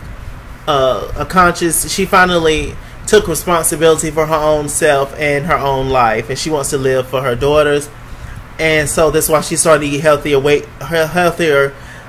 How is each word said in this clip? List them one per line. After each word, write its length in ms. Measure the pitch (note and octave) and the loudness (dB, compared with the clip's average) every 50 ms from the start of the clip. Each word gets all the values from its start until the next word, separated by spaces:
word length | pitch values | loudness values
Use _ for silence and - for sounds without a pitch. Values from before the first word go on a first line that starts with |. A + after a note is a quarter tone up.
| - - - - - - - - - - - - - | -16 -16 -14 -14 -14 -14 -14 -16 -16 -16 -16 -10 -4
a, 460 | - D3 C3+ C3 C3 A#2+ G2 - - - C#3 | -2 0 2 2 2 0 -2 -4 -6 -6 -6
a 80 | D3 | -6
conscious, 640 | - - F#3 F3+ F3 E3 - F3+ E3 D#3 - - D#3+ | -2 2 2 4 2 2 0 -2 -2 0 -2 -4 -4
she 140 | - G3 F#3+ | -2 -4 -2
finally 680 | F#3 G3+ F#3+ F3+ F3+ F3+ E3+ D#3+ D#3+ D#3 D3+ D3 - - - - - - - - | 2 4 4 4 4 2 2 2 2 0 0 -2 -6 -8 -12 -14 -16 -16 -10 -2
took 220 | - - G#3 G#3 E3+ | 2 2 2 4 2
responsibility 800 | D#3+ - - F#3 F3 E3 D#3+ - E3+ D3+ E3 D#3+ D#3+ D3+ E3 D#3 | -4 -4 -2 0 0 0 0 0 0 2 4 4 4 4 0 -4
for 160 | D3 D#3+ D#3 | -2 -2 0
her 80 | D3+ D#3+ | 0 0
own 340 | D3+ D3+ D#3 D#3 D3+ D3 C#3+ | 0 2 2 0 0 0 -4
self 460 | - - E3 D3+ C#3+ C#3 C#3 C#3 - - | -4 0 2 2 2 2 0 -2 -4 -4
and 280 | B2+ D3 C#3+ C#3+ C#3 | -2 -2 0 -2 0
her 100 | - D3+ | 0 -2
own 340 | C3 C#3 C#3 C#3 C3+ C3 C3+ | 0 0 0 0 0 0 0
life, 400 | C3 B2+ A#2+ A2+ A2 A2+ A#2+ - | 2 2 2 2 2 0 -4 -4
and 80 | C3+ - | -6 -6
she 120 | - D#3 | -4 -2
wants 200 | D#3 D3 - - | -2 -2 -2 -2
to 80 | D3+ C#3 | -2 -2
live 280 | C3 C3 C3 C3 B2+ | 0 0 0 0 -2
for 160 | B2 C#3+ B2+ | -2 -4 -4
her 140 | C3+ C3 A#2+ | -2 -2 -2
daughters, 520 | A#2+ C#3 C#3+ D3 D3+ D3 D3 D3 D3 C#3+ - - - - - - - - - - - - - - - | 0 0 2 4 4 4 4 2 -2 -2 -6 -16 -18 -18 -18 -16 -16 -14 -14 -14 -16 -16 -16 -8 -2
and 300 | D#3+ D#3+ D#3 D#3 D3 C#3 | 0 0 2 2 0 0
so 220 | - F3+ E3 D3+ | 0 2 2 2
that's 180 | D3 D#3 D#3 - | 2 0 0 2
why 120 | D#3+ D3 | 0 0
she 160 | F3 - E3+ | 0 0 -2
started 300 | D3+ - E3+ D#3 D3 D3+ | 0 4 4 4 4 4
to 60 | C#3+ | 0
eat 80 | C#3+ C#3 | -2 0
healthier 380 | D#3+ D#3 D3 C#3+ - D3+ C#3+ C3+ | 2 2 2 2 2 2 2 2
weight, 280 | C3+ D3 D3 C#3+ - - - - C3+ C#3+ | 4 4 2 2 0 -4 -14 -14 -8 -4
he-, 80 | E3 | -2
healthier, 760 | E3 D#3+ D#3 E3 F3+ F3+ E3+ E3+ - E3+ D#3 C#3+ C#3 C#3 C#3 C#3 - - - - - - | -2 0 0 0 2 2 2 2 0 0 2 4 2 2 0 -2 -8 -18 -18 -18 -18 -18